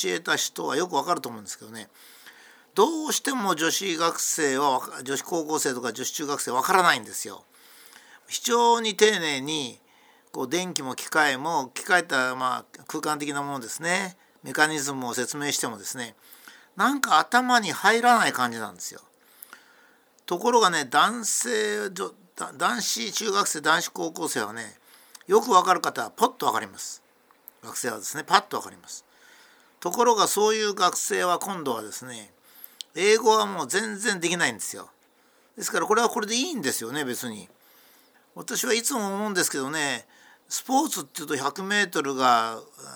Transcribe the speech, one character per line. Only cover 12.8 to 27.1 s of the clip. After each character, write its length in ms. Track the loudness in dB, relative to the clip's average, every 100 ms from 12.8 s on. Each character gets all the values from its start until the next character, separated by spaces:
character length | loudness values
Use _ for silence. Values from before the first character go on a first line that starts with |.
| -10
空 140 | -6
間 180 | -4 -4
的 120 | -4
な 100 | -6
も 120 | -6
の 60 | -8
で 100 | -8
す 120 | -6
ね、 360 | -2 -2 -2 -10 _ _
メ 80 | -6
カ 160 | 2 2
ニ 120 | 2
ズ 120 | -4
ム 140 | -4 -4
を 60 |
説 240 | -4 -4 -4
明 140 | -4
し 60 | -2
て 100 | -4
も 100 | -6
で 80 | -10
す 120 | -8
ね、 180 | -10 -12 -20 -20 -20 -20 _ 0
な 160 | 0
ん 80 | 2
か 160 | 4 4
頭 420 | 6 2 4 4
に 120 | 2
入 300 | 2 4 6
ら 160 | 6 6
な 80 | 4
い 40 |
感 200 | 2 -2
じ 80 | -2
な 100 | -8
ん 60 | -10
で 60 |
す 120 | -14
よ。 80 | -14 -20 _ _ _ -20 -20 _ _ _ _ _ _ -6
と 100 | -2
こ 140 | 4
ろ 80 | 6
が 100 | 6
ね、 160 | 4 2
男 400 | 4 4 2 -4
性、 640 | -2 0 0 0 -2 -6
じ 100 | -6
ょ-、 100 | -10 -12 _ -12
だ-、 160 | -10 -2
男 260 | -2 -2
子 300 | -2 -4 -4
中 200 | -4 -2
学 160 | 0 0
生、 140 | 0
男 200 | 2 2
子 80 | 0
高 220 | -6 -6
校 140 | -4 -4
生 140 | -2
は 120 | -4
ね、 240 | -6 -12 -16 _ -20 _ -14 2
よ 160 | 2
く 100 | 6
わ 120 | 4
か 100 | 6
る 80 | 2
方 220 | 0 -4
は 80 | -6
ポ 160 | 0 0
ッ 60 |
と 120 | 2 -2
わ 80 |
か 60 | -2
り 80 | -4
ま 100 | -10
す。 240 | -14 -14 _